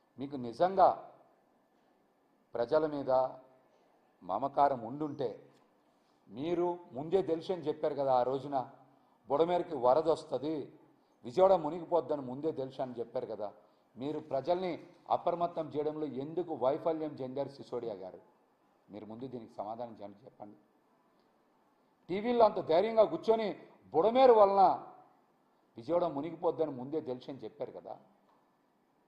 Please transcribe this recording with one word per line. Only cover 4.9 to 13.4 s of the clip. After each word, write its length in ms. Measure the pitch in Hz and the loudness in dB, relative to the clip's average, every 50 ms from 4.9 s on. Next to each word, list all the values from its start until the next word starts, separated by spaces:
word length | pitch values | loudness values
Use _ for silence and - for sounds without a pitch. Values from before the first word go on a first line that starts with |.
| 131 147 156 147 131 110 139 113 101 - - - _ _ _ _ _ _ _ _ _ _ _ _ _ _ _ - | -8 -8 -8 -8 -6 -4 -6 -6 -6 -8 -16 -20 _ _ _ _ _ _ _ _ _ _ _ _ _ _ _ -18
మీరు 500 | 95 113 143 165 175 165 175 175 175 175 - - 117 | -12 -8 -6 -4 -2 0 0 0 -2 -4 -8 -12 -12
ముందే 300 | 120 147 165 160 196 185 | -10 -4 0 0 0 0
తెలుసు 300 | 160 160 160 160 - 190 | 0 -2 -4 -4 -4 -6
అని 100 | 175 151 | -4 -4
చెప్పారు 320 | 147 151 151 - 156 147 | -4 -4 -2 -4 -4 -2
కదా 200 | 135 139 135 131 | -2 0 2 2
ఆ 80 | 123 123 | 4 4
రోజున, 480 | 123 135 139 135 143 143 135 120 127 - - - _ _ _ _ _ _ _ _ - | 2 0 -2 -4 -4 -4 -4 -4 -6 -10 -20 -20 _ _ _ _ _ _ _ _ -2
"బుడమేరుకి 480 | 135 143 165 170 180 175 170 175 165 | 0 2 2 2 2 0 -2 -2 -4
వరద 320 | 135 120 123 131 151 160 160 | 0 4 4 4 4 4 2
వస్తది, 640 | 156 - - - - 123 131 151 160 147 120 - - - _ _ _ _ _ _ _ _ - | 0 0 -2 -6 -6 -6 -4 -4 -4 -6 -8 -10 -14 -20 _ _ _ _ _ _ _ _ -16
విజయవాడ 280 | 117 123 147 185 190 196 | -6 2 4 6 6 6
మునిగిపోద్దని 720 | 175 156 147 160 180 165 - 175 165 151 - 156 147 135 | 4 2 -2 -6 -6 -4 -2 0 0 0 0 -2 -4 -4
ముందే 300 | 123 123 - 147 160 156 | -6 -8 -6 -4 -4 -4
తెలుసు" 300 | 135 131 135 127 - 139 | -4 -6 -8 -6 -6 -8
అని 120 | 127 123 117 | -6 -6 -8
చెప్పారు 280 | 117 - - 131 120 | -8 -6 -6 -6 -6
కదా. 260 | 107 110 101 | -6 -8 -8